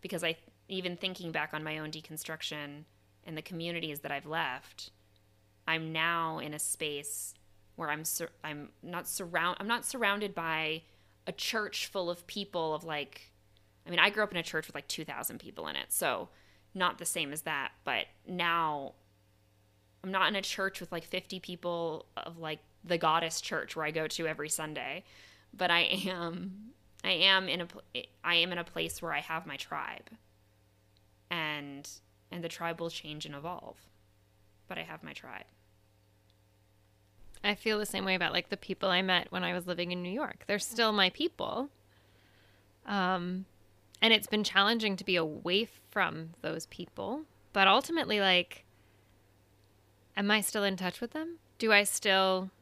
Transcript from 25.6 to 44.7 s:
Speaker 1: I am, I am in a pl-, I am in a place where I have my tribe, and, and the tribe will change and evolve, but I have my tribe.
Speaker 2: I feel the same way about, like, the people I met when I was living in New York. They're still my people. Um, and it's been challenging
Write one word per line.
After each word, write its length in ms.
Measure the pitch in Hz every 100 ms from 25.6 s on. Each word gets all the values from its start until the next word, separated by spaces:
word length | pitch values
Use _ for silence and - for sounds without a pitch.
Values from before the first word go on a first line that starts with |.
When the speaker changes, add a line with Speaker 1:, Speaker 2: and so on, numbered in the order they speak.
| 180
Speaker 1:
I 100 | 170
am, 920 | 170 - 185 185 170 175 185 196 220 - _ -
I 60 | 190
am 380 | 180 190 190 190
in 120 | 170
a 60 | 175
pl-, 160 | - - 127 - _
I 120 | 170 170
am 140 | 170
in 60 | 175
a 60 |
place 380 | 170 170 165 -
where 100 | 165
I 80 | 147
have 260 | 151 160 175
my 100 | 139
tribe, 520 | - 147 - - - 226 _ _ _ _ _ _ _ _ _ _ _
and, 580 | 175 156 151 143 139 143 - _ _ _
and 100 | 175
the 60 | 165
tribe 320 | - 170 170
will 100 | 170
change 360 | - 151 151 156
and 80 |
evolve, 420 | 143 160 180 - - - _ _ _ _ _ _ _ _
but 100 | 180
I 40 |
have 200 | 165 156
my 100 | 156
tribe. 320 | 139 131 110 - _ _ _ _ _ _ _ _ _ _ _ _ _ _ _ _ _ - -
Speaker 2:
I 120 | 202
feel 240 | 208 220 214
the 80 | 208
same 180 | 190
way 100 | 190
about, 200 | 185 170
like, 160 | 175 -
the 60 | 196
people 320 | - 185 196
I 100 | 180
met 320 | 190 180 -
when 120 | 185
I 100 | 175
was 120 | 180 180
living 260 | 175 175
in 100 | 180
New 80 | 175
York. 320 | 208 302 - -
They're 120 | 202
still 340 | - 226 226
my 160 | 214 185
people. 600 | - 339 - - 214 269 _ _ - _ - _ - - _ _ _
Um, 600 | - 202 180 185 175 185 190 _ _ _ _ -
and 100 | 226
it's 140 | 220 -
been 180 | 214
challenging 500 | 208 - 202